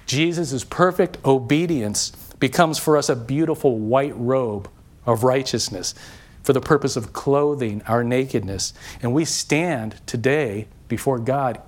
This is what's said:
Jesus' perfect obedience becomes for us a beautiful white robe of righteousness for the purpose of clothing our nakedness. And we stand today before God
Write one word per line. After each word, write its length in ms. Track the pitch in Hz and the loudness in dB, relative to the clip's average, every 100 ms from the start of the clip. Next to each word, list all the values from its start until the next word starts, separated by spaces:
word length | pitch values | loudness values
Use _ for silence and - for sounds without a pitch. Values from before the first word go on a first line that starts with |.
| - | -4
Jesus' 580 | 131 165 170 160 131 | 0 2 0 -2 -4
perfect 540 | - - 180 180 180 - 139 | -4 2 2 4 0 0 2
obedience 840 | 135 117 147 175 151 104 101 - - - - | 2 4 2 2 0 -2 -2 -6 -8 -16 -4
becomes 400 | 131 - 160 151 | 0 4 2 2
for 200 | - 151 | 2 2
us 100 | 139 | 2
a 80 | 127 | -2
beautiful 640 | 117 139 160 151 143 113 | -2 -2 0 2 2 2
white 360 | 107 131 143 107 | 2 2 2 -2
robe 480 | 120 131 120 104 95 - - - - | 0 0 0 -4 -8 -18 -20 -6 0
of 180 | 113 | 2
righteousness 720 | 127 135 131 117 - 95 87 - - - - - | 4 2 2 -2 -4 -6 -8 -10 -16 -20 -20 -4
for 80 | - | 2
the 80 | 131 | 2
purpose 380 | - 151 139 127 | 4 2 2 -4
of 160 | 107 | -6
clothing 680 | - - 139 147 143 117 104 110 | -6 0 2 2 0 -4 -4 -2
our 160 | 117 | 0
nakedness. 720 | 120 127 135 123 95 98 - - - - | 2 0 0 -2 -4 -6 -8 -10 -18 -8
And 120 | 120 | -2
we 100 | 135 | 0
stand 720 | 165 - - 156 175 135 110 - - | 0 -2 0 0 0 -2 -6 -10 -8
today 600 | 123 127 147 127 101 107 - - | -2 0 2 0 -4 -10 -12 -8
before 300 | 113 - 127 | -4 -2 -2
God 400 | 117 135 131 107 | 0 0 -2 -4